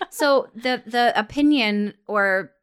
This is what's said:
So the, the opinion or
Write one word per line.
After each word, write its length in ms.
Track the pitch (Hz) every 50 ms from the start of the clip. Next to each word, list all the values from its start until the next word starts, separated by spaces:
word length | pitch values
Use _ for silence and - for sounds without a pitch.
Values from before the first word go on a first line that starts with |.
| 370 -
So 380 | - - 311 285 277 262 - - -
the, 280 | 226 240 254 254 240 -
the 260 | - 233 240 240 240 - -
opinion 760 | 214 214 - 285 294 294 302 277 226 214 208 208 208 208 - _ _
or 460 | - 208 208 196 196 190 190 196 - _ _